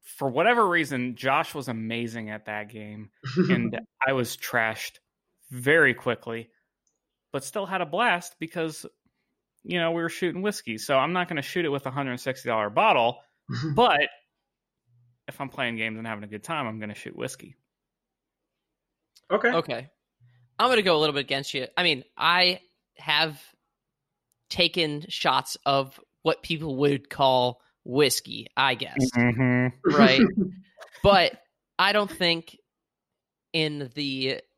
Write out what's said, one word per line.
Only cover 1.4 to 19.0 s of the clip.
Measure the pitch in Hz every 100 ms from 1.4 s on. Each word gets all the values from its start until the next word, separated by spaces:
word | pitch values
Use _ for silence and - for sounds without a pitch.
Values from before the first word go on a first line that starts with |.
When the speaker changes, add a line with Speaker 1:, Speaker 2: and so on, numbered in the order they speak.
| 160
Speaker 1:
was | 151 127
amazing | 113 110 117 117 117 107
at | 107 107
that | 107 107
game, | 110 107 107 107 _
Speaker 2:
<laughs> | 131 147
Speaker 1:
and | 185 185 117 117 - _ 135
I |
was | 135 117 -
trashed | - 120 113 110 - - _ _ _ _ _
very | 127 123 160 143
quickly, | 120 127 113 - 113 113 _ _ _ _ _ _ _ _
but | 139
still | - 214
had | 190 190
a | 165
blast | 175 240 175 - _
because, | 160 175 160 151 - _ _ _ _ _ _ _
you | - 175
know, | 165
we | 170
were | 165
shooting | 160 180 156
whiskey. | 202 202 - 110
So | - 135
I'm | 143
not | 180 175
gonna | 160
shoot | 139 185
it | 165
with | 139 135
a |
hundred | 135 135 123
sixty | 135 127 120
dollar | 113 104
bottle, | 120 214 151 117 123 _ _ -
Speaker 2:
<laughs> | 120 156
Speaker 1:
but | 143 240 151 - - _ _ _ _ _ _ _ _ _ _ -
if | -
I'm | 135
playing | - 123 113
games | 110 110
and | 113
having | 104
a | 104
good | 107
time, | - 160 120
I'm | 110
gonna | 107
shoot | 104 - -
whiskey. | - - - - _ _ _ _ _ _ _ _ _ _ _ _ _ _